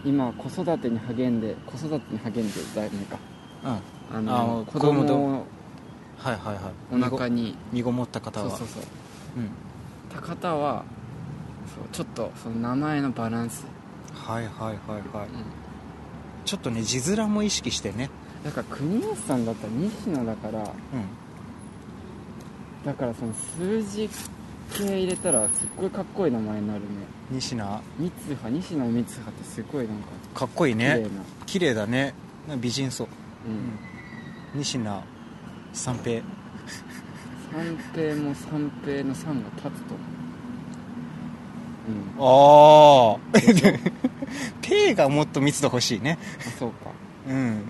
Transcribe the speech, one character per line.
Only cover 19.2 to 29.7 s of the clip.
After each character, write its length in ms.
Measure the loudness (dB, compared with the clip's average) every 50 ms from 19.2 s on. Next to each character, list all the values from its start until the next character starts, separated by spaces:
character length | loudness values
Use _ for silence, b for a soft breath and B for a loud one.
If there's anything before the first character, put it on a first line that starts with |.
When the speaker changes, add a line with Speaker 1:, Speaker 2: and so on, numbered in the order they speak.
| -2
Speaker 1:
さ 100 | 0 0
ん 80 | 0 0
だ 80 | 0
っ 20 | -2
た 100 | -4 -6
ら、 60 | -6 -2
西 340 | -2 -2 -2 -4 -4 -4 -2
野 160 | -2 -2 -2
だ 100 | -2 -4
か 140 | -6 -6 -6
ら、 80 | -6 -4
Speaker 2:
う 20 | -6
ん。 20 | -6 -8 -10 -12 -8 -6 -6 -6 -6 -10 -12 -16 -16 -16 -16 -14 -14 -14 -14 -16 -16 -16 -16 -16 -16 -16 -14 -14 -14 -14 -14 -14 -14 -14 -14 -14 -14 -16 -16 -16 -16 -16 -8 -6
Speaker 1:
だ 100 | -6 -4
か 120 | -2 -4
ら、 80 | -4 -4
そ 100 | -4 -6
の、 60 | -6 -6 -8 -10 -10 -8
数 260 | -6 -4 -2 -2 -2
字 260 | -2 -4 -4 -6 -6 -6 -6 -10 -12 -12 -14 -14 -16 -16 -16 -16 -14 -10
系 120 | -6 -4 -2
入 220 | -2 0 0 0
れ 100 | -2 -2
た 140 | -2 0 0
ら、 160 | 2 2 2 0
す 160 | -2 -4 -4
っ 40 | -6 -6
ご 100 | -4 -4
い 40 | -4
か 120 | -2 -4
っ 20 | -8 -6 -2
こ 120 | 0 2
い 40 | 2
い 20 |
名 80 | 2 0
前 200 | -2 -2 -4 -4
に 60 | -4
な 80 | -4 -4
る 60 | -6
ね。 60 | -6 -8 -10 -10 -10 -14 -14 -16 -10 -8
Speaker 2:
西 240 | -6 -6 -4 -4 -4
野？ 260 | -4 -4 -4 -6 -6 -8 -10 -6 -4
Speaker 1:
三 120 | -4 -4 -6 -8 -8 -8 -8 -6
葉、 60 | -4 -4
西 240 | -4 -4 -4 -4 -4
野 100 | -2 0
三 200 | 0 0 0 -2 -2 -8 -12 -12
葉 60 | -12
っ 20 |
て 120 | -12 -12 -14
す 180 | -12 -10 -10 -10 -6